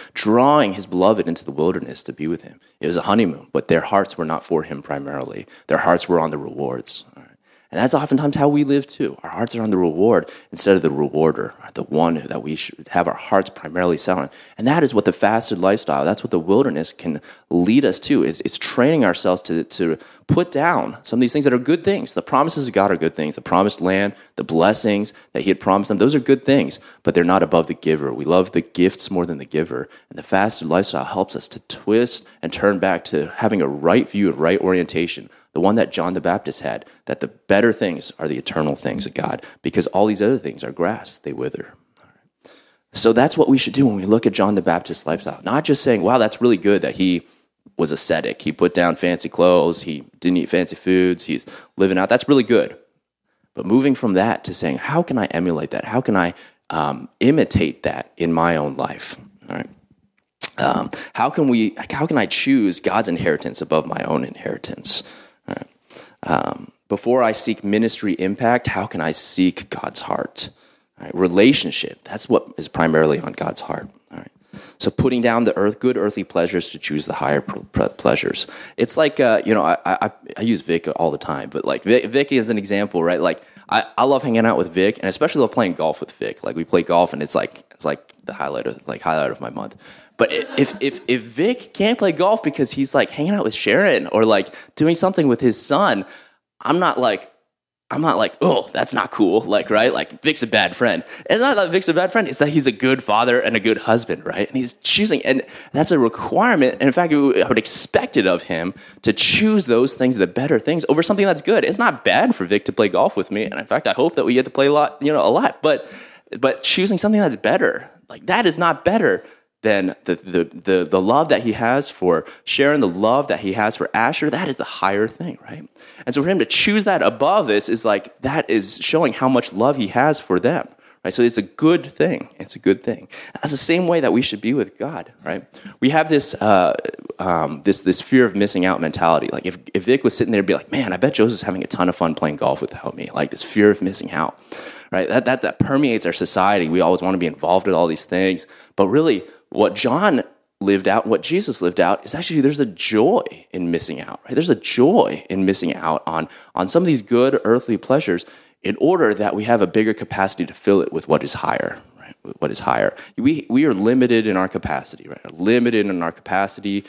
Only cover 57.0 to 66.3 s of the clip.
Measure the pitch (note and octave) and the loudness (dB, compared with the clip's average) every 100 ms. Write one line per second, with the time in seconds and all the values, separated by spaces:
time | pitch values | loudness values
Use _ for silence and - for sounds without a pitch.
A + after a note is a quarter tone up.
57 | - - A#2+ D#3 - - D#2+ - D#2 - | -10 -2 2 2 2 0 -2 -4 -6 -6
58 | - - E2+ D#2+ E2+ D#2+ D2 C2+ - - | -10 -4 -2 2 2 0 -2 -4 -8 -8
59 | - - - _ - - - _ _ _ | -14 -14 -20 _ -12 -12 -12 _ _ _
60 | _ _ _ _ - - C3+ F2+ - - | _ _ _ _ -8 -2 -2 0 -4 -10
61 | - - C3 C#3+ C#3+ A#2+ G#2+ - - - | -10 -4 -2 0 2 2 0 -4 -8 -4
62 | D#3 C#3+ G2 - C3+ C3+ G2+ F2 - G2 | -2 0 0 0 2 2 2 -2 -2 -2
63 | G#2+ E2+ - D2+ - - - D#2 - - | -2 -2 -2 -2 -4 -8 -2 -2 -2 -6
64 | - D2+ - - - - - - - - | -4 -4 -6 -8 -10 -8 -10 -6 -2 0
65 | - - - _ - - - _ _ - | -2 -12 -20 _ -12 -12 -12 _ _ -20
66 | - _ - | -20 _ -2